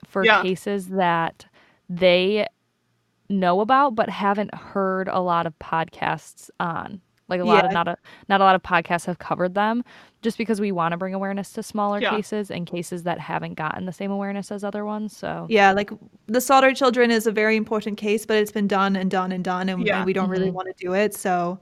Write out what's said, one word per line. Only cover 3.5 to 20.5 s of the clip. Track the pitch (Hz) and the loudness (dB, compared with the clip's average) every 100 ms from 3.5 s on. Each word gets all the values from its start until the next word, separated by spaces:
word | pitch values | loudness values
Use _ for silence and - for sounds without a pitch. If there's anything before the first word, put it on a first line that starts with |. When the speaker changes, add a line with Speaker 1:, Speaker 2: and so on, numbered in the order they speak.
| 180 | 2
Speaker 1:
about | 214 262 285 220 | 4 4 4 2
but | 202 | -2
haven't | 185 196 208 202 | 0 0 0 -2
heard | - - 196 190 190 190 | -8 -8 -2 -2 -2 -2
a | - | -2
lot | 180 170 170 | 0 0 -2
of | - | -6
podcasts | - 165 165 - - 160 - - - - | -6 -4 -4 -4 -4 -4 -8 -20 -16 -8
on. | 175 160 - 196 _ _ - | -6 -6 -8 -14 _ _ -6
Like, | 180 | -2
a | |
lot | 175 170 180 | 4 6 6
of | |
Speaker 3:
Yeah. | |
Speaker 1:
not | 170 170 | 2 -2
a, | 175 - - - | -4 -12 -14 0
not | 196 | 4
a | |
lot | 196 | 6
of | 185 | 6
podcasts | - 175 165 175 - | 4 0 2 -2 -2
have | 175 | -6
covered | - 156 180 185 | -4 -2 -2 0
them, | 214 233 - - - _ | 0 -2 -6 -14 -20 _
just | 226 - | -4 -2
because | 190 202 | -2 0
we | 208 | 0
wanna | 175 165 170 | 0 0 -2
bring | 190 190 | -4 -4
awareness | 196 196 196 | -4 -4 -6
to | - | -10
smaller | 214 208 202 202 | -8 -2 -2 0
Speaker 2:
Yeah. | 202 | 0
Speaker 1:
cases | 214 202 214 202 | -2 -2 -6 -6
and | 175 170 | -8 -8
cases | 175 170 180 | -8 -6 -6
that | 170 170 | -4 -6
haven't | 156 165 165 165 | -4 -6 -6 -8
gotten | 156 - 185 | -8 -8 -10
the | |
same | 170 196 | -8 -6
awareness | 196 196 202 190 | -6 -6 -8 -8
as | 208 | -8
other | 202 208 208 | -8 -6 -6
ones, | 214 214 - | -8 -8 -10
so. | - 165 170 | -10 -8 0
Speaker 3:
Yeah, | 214 196 | 4 6
like, | 190 208 220 - _ - | 4 0 -8 -18 _ -4
the | 233 | 0
Sodder | 254 269 269 | 4 6 6
children | 262 262 240 240 | 4 2 4 4
is | 226 226 | 2 0
a | |
very | 214 214 220 | 2 2 2
important | 214 214 214 202 | 0 -4 -4 -4
case, | 208 214 214 | -2 -2 0
but | 214 | 0
it's | 208 | 0
been | 220 202 | 0 0
done | 196 196 196 | 2 2 0
and | 185 | 0
done | 185 185 | 0 -2
and | 185 | -4
done, | 180 180 190 | -4 -2 -2
and, | 185 208 | -2 0
Speaker 2:
Yeah. | 196 | 0
Speaker 3:
and | 185 | 0
we | |
don't | 196 185 | 0 0
really | 185 | 0
Speaker 1:
Mm-hmm. | 185 | -2